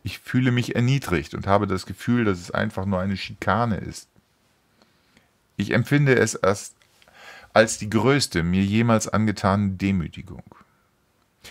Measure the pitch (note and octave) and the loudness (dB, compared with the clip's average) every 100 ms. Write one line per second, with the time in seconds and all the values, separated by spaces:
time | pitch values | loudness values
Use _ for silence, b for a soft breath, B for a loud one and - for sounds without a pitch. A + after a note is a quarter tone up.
0 | G2+ - - B2 B2+ B2 A#2 - B2 C3+ | -12 -12 -4 0 2 0 -2 -2 0 0
1 | - E2 C#2+ - F#2+ G2+ G2+ F#2+ - F2+ | 0 -4 -4 -8 2 2 2 -4 -6 -8
2 | - A#2+ A2 F2+ F2 - G#2 - F#2+ F#2+ | -2 2 2 -2 -4 -4 -4 -4 -2 -2
3 | G2 F#2+ - G#2 - G2+ A#2 F#2 - - | -2 -4 -8 -6 -2 0 0 -4 -8 -14
4 | - _ _ _ _ _ _ b b b | -20 _ _ _ _ _ _ b b b
5 | b b b b _ - G#2 A#2 A2+ C#3+ | b b b b _ -8 -2 0 2 2
6 | C#3 A#2+ A2 - F#2 G2+ - _ B B | 6 4 4 2 0 0 -6 _ B B
7 | B B B B B A2 A#2 - G#2+ G#2+ | B B B B B 2 2 0 0 2
8 | A2+ C#3 - F2 E2+ F#2 G2 G#2+ A#2 A2 | 4 2 0 -2 0 2 2 2 2 2
9 | - G#2 G#2+ G2 G2 G2+ G2+ F#2+ G2 F#2+ | 0 0 0 0 0 2 0 0 0 0
10 | D2+ - - D2 - - - _ _ _ | -2 -10 -16 -18 -18 -20 -20 _ _ _
11 | _ _ _ _ B | _ _ _ _ B